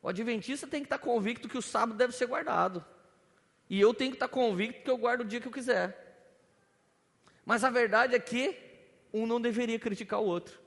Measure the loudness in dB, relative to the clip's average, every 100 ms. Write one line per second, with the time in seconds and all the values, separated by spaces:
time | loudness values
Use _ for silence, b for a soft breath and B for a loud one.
0 | -4 -4 -2 -4 -4 -8 -6 -6 -4 -4
1 | 0 0 0 -4 -6 -8 -4 0 0 2
2 | 0 2 -2 -2 0 2 2 0 -12 -20
3 | _ _ _ _ _ _ _ 4 6 6
4 | -2 -2 -4 2 0 2 -2 -4 -2 0
5 | 2 0 -2 -6 -8 -8 0 0 0 -6
6 | -20 -20 -20 _ _ _ _ _ _ _
7 | _ _ b b 0 2 4 4 4 4
8 | 4 2 0 -2 -2 -4 -14 -20 -20 _
9 | _ -4 0 0 2 0 0 -2 -2 -4
10 | -4 0 0 0 -4 -20